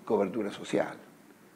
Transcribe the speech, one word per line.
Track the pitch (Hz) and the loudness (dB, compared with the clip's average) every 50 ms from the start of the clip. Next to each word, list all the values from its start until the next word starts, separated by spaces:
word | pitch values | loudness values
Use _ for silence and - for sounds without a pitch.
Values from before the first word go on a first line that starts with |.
| - | -4
cobertura | - 113 101 98 92 - 113 101 101 | 2 4 4 4 2 0 -2 -4 -4
social. | - - - - - - - - - - - - - - - - - - - - - | -6 -8 -6 0 0 0 0 0 -4 -12 -16 -20 -20 -20 -20 -20 -20 -20 -20 -20 -20